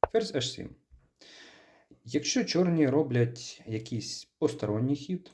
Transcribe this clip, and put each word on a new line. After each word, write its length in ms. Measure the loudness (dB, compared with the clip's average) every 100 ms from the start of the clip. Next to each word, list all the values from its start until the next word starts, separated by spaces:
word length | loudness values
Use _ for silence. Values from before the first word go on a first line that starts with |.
| 2
Ферзь 220 | 0 -2
H 80 | -4
сім. 280 | -4 -8 -12 -14 _ -20 _ _ -20 -20 -20 -20 -20 _ _ -20
Якщо 400 | -4 -4 0 0
чорні 440 | 0 2 2 4 4
роблять 760 | 4 2 4 2 0 -14 -16 -8
якийсь 580 | -8 -4 -6 -6 -10
посторонній 720 | -14 _ 0 0 -2 0 0 -2
хід 340 | -2 -8 -8